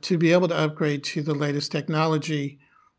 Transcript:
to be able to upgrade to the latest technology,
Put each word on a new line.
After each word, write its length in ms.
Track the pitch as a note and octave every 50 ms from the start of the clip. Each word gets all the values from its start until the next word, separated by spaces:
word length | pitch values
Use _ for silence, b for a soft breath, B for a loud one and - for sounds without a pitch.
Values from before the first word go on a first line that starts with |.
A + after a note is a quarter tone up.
to 180 | - - F#3 D#3+
be 140 | E3+ D#3+
able 160 | E3+ F3+ F3+ E3+
to 100 | E3+ D3+
upgrade 460 | D#3 D3+ D3+ - D#3+ D3 D3 C#3 C#3
to 180 | - - D#3+
the 120 | C#3+ D#3 D3
latest 360 | C#3+ D3 D3 C#3+ C#3+ - -
technology, 880 | - D3+ D3+ - D#3 D3+ D#3+ D#3+ D#3 D3+ D3+ D#3+ D#3 D3 C#3+ C#3 - b b b b b b b b